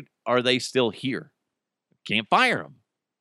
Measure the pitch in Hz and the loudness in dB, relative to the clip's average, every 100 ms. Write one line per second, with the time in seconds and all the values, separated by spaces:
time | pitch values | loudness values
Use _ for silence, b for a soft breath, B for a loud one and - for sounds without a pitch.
0 | 147 _ - 123 123 127 - 131 120 - | -6 _ -2 0 2 0 0 0 0 -2
1 | 131 104 - _ _ _ _ _ _ _ | -6 -8 -10 _ _ _ _ _ _ _
2 | - 202 107 190 254 143 73 135 _ _ | -4 -2 2 2 2 0 -6 -18 _ _
3 | _ _ | _ _